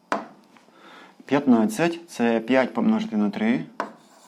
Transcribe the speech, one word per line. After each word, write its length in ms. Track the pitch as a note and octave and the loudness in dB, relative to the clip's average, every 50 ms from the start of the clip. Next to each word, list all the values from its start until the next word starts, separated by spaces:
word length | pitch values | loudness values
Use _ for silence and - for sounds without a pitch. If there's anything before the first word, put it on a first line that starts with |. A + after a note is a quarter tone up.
| _ _ - - - - - - _ _ - - _ _ _ - - - - - - - _ - - | _ _ -6 -6 -6 -10 -20 -20 _ _ -20 -20 _ _ _ -20 -20 -20 -20 -20 -20 -20 _ -20 -4
П'ятнадцять — 760 | - C3+ C#3+ C#3+ C3 A#2 A2+ G#2+ G#2 - - E3 E3+ E3+ - - - | 0 0 2 4 4 4 4 4 0 0 0 -2 -2 -2 -6 -12 -12
це 300 | - - A#2 A#2 A2+ A2+ | -4 -2 0 0 0 0
п'ять 340 | A2+ A#2+ C3 C3 B2 - - | 0 0 2 2 2 0 -2
помножити 440 | A#2 A2 A2 A2 A2 A2 - A2+ | -2 0 2 0 0 -2 -2 -2
на 120 | G#2 G#2 G2+ | -2 -2 -2
три. 360 | - - G#2+ A2+ B2+ E3 - - - - - - - - _ _ _ _ - | -2 -2 -2 -2 -2 -2 -4 -8 -10 -10 -10 -10 -14 -20 _ _ _ _ -20